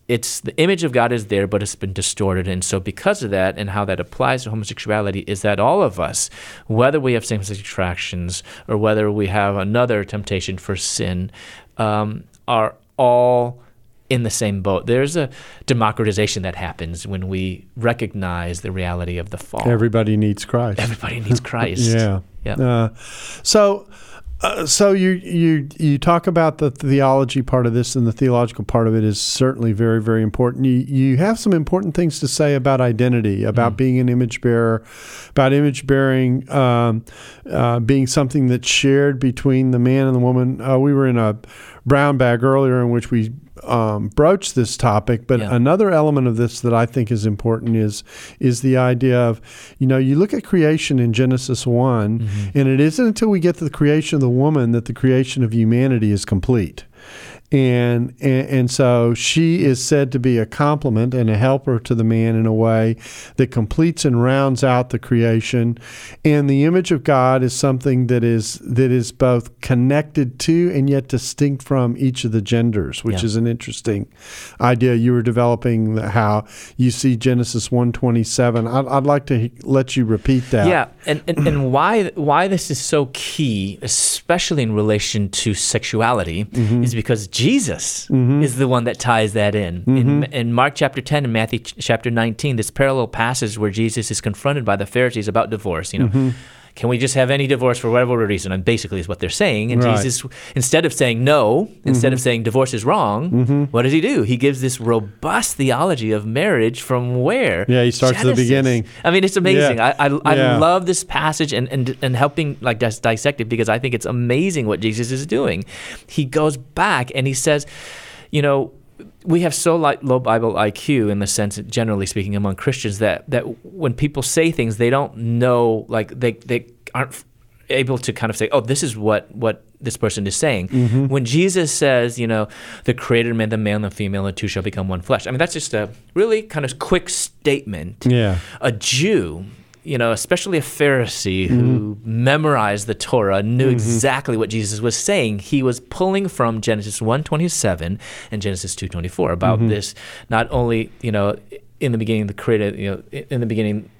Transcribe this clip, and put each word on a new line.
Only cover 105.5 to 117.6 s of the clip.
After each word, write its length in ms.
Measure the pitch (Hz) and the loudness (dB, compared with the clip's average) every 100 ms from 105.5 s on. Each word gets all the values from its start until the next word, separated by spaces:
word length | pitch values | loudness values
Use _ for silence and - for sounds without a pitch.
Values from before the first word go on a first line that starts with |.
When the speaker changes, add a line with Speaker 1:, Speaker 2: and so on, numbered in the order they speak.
| - | -2
Speaker 1:
theology 540 | 135 120 185 143 110 | 0 0 0 0 0
of 120 | 107 107 | -2 -2
marriage 560 | 123 202 143 113 117 | -2 0 2 0 -2
from 400 | - 127 123 123 | -4 -2 0 0
where? 420 | 131 247 196 87 101 | 0 0 0 0 2
Speaker 2:
Yeah, 160 | 123 | 4
he 80 | 120 | 2
starts 260 | 120 131 123 | 2 0 2
at 40 | |
the 60 | 123 | 2
Speaker 1:
Genesis. 160 | 127 120 | 2 4
Speaker 2:
beginning. 400 | 135 131 120 104 - | 4 2 0 -4 -4
Speaker 1:
I 80 | - | 0
mean, 120 | 185 190 | 2 2
it's 100 | 190 | 2
amazing. 400 | 185 165 143 117 | 4 4 4 4
Speaker 2:
Yeah. 180 | 120 - | 2 2
Speaker 1:
I, 80 | 143 | 0
I, 120 | 143 156 | 2 2
I 100 | 143 | 4
Speaker 2:
Yeah. 220 | 131 120 | 4 4
Speaker 1:
love 280 | 160 185 175 | 4 4 2
this 180 | 175 | -4
passage 480 | - 135 156 151 151 | -2 -2 -2 -2 -2
and, 140 | 123 123 | -2 -2
and, 280 | 135 127 127 | -2 -4 -2
and 140 | 135 123 | -2 0
helping, 420 | 143 156 151 135 | 0 0 -4 -4
like, 180 | 120 107 | -4 0
dis-, 200 | 117 107 | -2 0
dissect 420 | 117 110 143 143 | -2 0 -2 -2
it 40 | 110 | -4
because 180 | 117 113 | 0 0
I 100 | 113 | 0
think 140 | 131 | 0
it's 120 | 120 - | -4 -4
amazing 600 | 123 120 127 190 160 110 | -2 0 0 0 -2 -2
what 120 | 95 | 0
Jesus 320 | 110 107 117 | -2 -2 -4
is 140 | 131 147 | -4 -4
doing. 400 | 226 277 87 - - - - - | -2 -2 -4 -8 -14 -16 -16 -8
He 160 | - 135 | -4 -2
goes 300 | 156 156 135 | 0 0 -2
back 540 | - - 196 147 127 135 | -10 -2 0 0 -2 -2
and 120 | 131 | -2
he 60 | |
says, 320 | 127 160 147 | 0 0 0